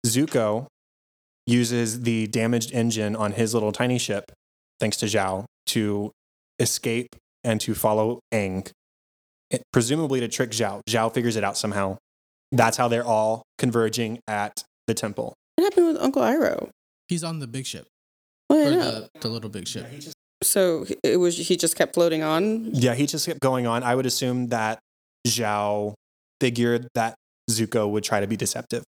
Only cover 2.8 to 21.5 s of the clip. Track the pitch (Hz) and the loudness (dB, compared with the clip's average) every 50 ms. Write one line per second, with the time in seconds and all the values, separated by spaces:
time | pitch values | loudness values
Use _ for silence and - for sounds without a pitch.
2.8 | 113 117 110 110 107 104 107 110 107 104 101 107 117 107 113 117 107 104 101 - | 0 0 0 0 -2 -2 -2 -2 -2 -2 0 0 0 2 2 0 0 0 0 0
3.8 | 123 123 127 123 - - 104 101 - - - _ _ _ _ _ _ _ _ _ | 0 0 0 -2 -2 -2 -4 -6 -6 -10 -20 _ _ _ _ _ _ _ _ _
4.8 | - 107 - - - 107 95 107 95 95 95 92 101 - _ _ _ - - 120 | -2 -2 -2 -2 -2 0 0 0 0 0 -2 -4 -6 -10 _ _ _ -2 -2 0
5.8 | 107 104 104 101 104 107 _ _ _ _ _ _ _ _ _ _ 120 113 - - | 0 0 0 -2 -4 -6 _ _ _ _ _ _ _ _ _ _ -2 -2 0 -2
6.8 | - 127 113 120 123 - - - _ _ _ _ _ 120 110 110 - - 110 - | -2 -2 -2 -2 -4 -6 -14 -20 _ _ _ _ _ -2 -2 0 0 -4 -4 0
7.8 | - 113 107 107 107 113 120 120 _ _ - 110 101 95 92 95 95 - _ _ | 0 2 2 2 0 0 -2 -6 _ _ -2 -2 -2 0 -4 -4 -6 -8 _ _
8.8 | _ _ _ _ _ _ _ _ _ _ _ _ _ _ - - - _ - 131 | _ _ _ _ _ _ _ _ _ _ _ _ _ _ -6 -6 -6 _ 0 0
9.8 | 117 117 139 160 165 139 135 127 120 113 - - 131 113 110 110 117 101 98 104 | 2 2 0 -2 0 0 0 -2 -2 -4 -2 -4 -4 -2 0 -2 -2 -2 -2 -8
10.8 | - - 110 113 110 113 - 127 117 120 110 110 101 101 101 - - 107 101 101 | -6 -2 0 0 0 0 0 0 0 0 0 0 -2 -2 -2 -2 -4 -2 -2 -2
11.8 | 98 95 101 110 _ _ _ _ _ _ _ _ _ _ - 123 113 113 113 - | -2 -4 -4 -8 _ _ _ _ _ _ _ _ _ _ 2 4 4 4 4 2
12.8 | 127 117 117 117 120 117 113 107 110 110 113 117 - _ _ - - 123 117 117 | 0 2 2 0 2 2 2 2 4 2 0 -2 -6 _ _ -2 -2 0 2 2
13.8 | 113 110 110 120 117 110 113 120 _ - 107 104 101 107 - - - _ _ _ | 2 2 0 -2 -4 -4 -4 -8 _ -6 -4 -4 -4 -4 -6 -12 -14 _ _ _
14.8 | _ - 113 - - 107 104 - - - - _ _ _ _ - 349 403 403 392 | _ -4 -4 -4 -4 -6 -6 -6 -8 -8 -10 _ _ _ _ 0 0 4 4 4
15.8 | 349 330 311 - - 269 269 285 233 220 254 330 269 - - - - - _ _ | 4 4 2 2 0 0 2 2 2 2 2 2 2 0 0 -2 -6 -8 _ _
16.8 | _ _ _ _ _ _ 175 170 165 165 165 156 139 117 113 131 131 - - 87 | _ _ _ _ _ _ -4 -4 -4 -6 -8 -8 -8 -8 -8 -8 -8 -8 -10 -10
17.8 | - _ _ _ _ _ _ _ _ _ _ _ _ _ 285 311 302 285 302 359 | -14 _ _ _ _ _ _ _ _ _ _ _ _ _ 4 4 6 6 4 4
18.8 | - - - - - - _ - - 113 113 113 107 107 98 104 90 - - 107 | 2 0 -2 -4 -8 -12 _ -8 -6 -6 -6 -4 -8 -8 -10 -8 -8 -8 -8 -8
19.8 | - 120 131 143 - 165 - _ _ _ _ _ - - - 208 190 180 165 156 | -10 -12 -14 -16 -16 -16 -18 _ _ _ _ _ 0 2 4 4 4 4 2 0
20.8 | - - - - - - - 180 180 175 170 170 165 - | -2 -6 -6 0 2 2 4 4 4 2 2 0 0 0